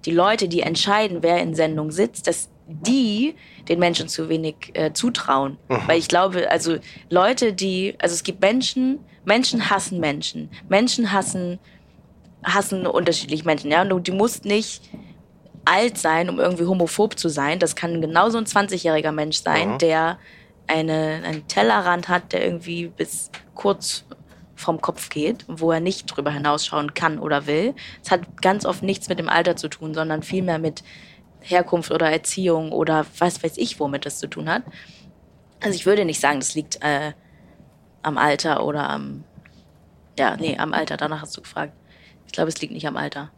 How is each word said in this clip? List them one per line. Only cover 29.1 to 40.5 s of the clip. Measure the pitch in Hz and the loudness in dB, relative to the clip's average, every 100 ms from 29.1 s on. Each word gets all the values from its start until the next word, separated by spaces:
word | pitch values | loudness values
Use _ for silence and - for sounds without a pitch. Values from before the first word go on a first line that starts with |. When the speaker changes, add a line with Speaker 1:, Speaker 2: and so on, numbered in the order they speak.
| 175 | -4
Speaker 1:
dem | 165 | 2
Alter | 165 175 165 | 4 4 0
zu | 156 | -4
tun, | - 156 | -8 -6
sondern | 156 160 156 | -4 -2 -2
vielmehr | 160 190 180 160 | -4 -4 -2 0
mit | 160 151 - - - - _ - | -2 -6 -18 -20 -20 -20 _ -20
Herkunft | - 180 175 175 165 | 2 2 4 0 0
oder | 160 165 | 0 2
Erziehung | 160 - - 185 160 160 | 2 -2 -2 2 2 0
oder | - 160 156 156 - | -2 2 2 0 0
was | 175 170 | 0 0
weiß | 160 - | -6 -4
ich, | 233 - | -6 -2
womit | 143 139 | -4 -4
das | 147 - | -6 -10
zu | - | -10
tun | - 156 | -8 -4
hat. | 202 - - - - - _ _ _ _ _ | -4 -4 -20 -20 -20 -20 _ _ _ _ _
Also | 202 | -4
ich | 180 180 | 0 2
würde | 208 | 4
nicht | 175 151 | 2 2
sagen, | 139 143 | 2 2
das | 127 | -2
liegt, | 156 151 - | -4 -6 -4
äh, | 151 143 151 - _ - - - - _ _ _ | 0 0 -2 -10 _ -20 -20 -20 -20 _ _ _
am | 156 139 | -4 2
Alter | 147 139 160 147 | 2 2 0 0
oder | - 147 139 | 0 -2 -4
am, | - 139 143 - - - - _ _ _ _ _ - | -4 -6 -12 -16 -20 -20 -20 _ _ _ _ _ 0
ja, | 135 - | 0 0
nee, | 160 | -4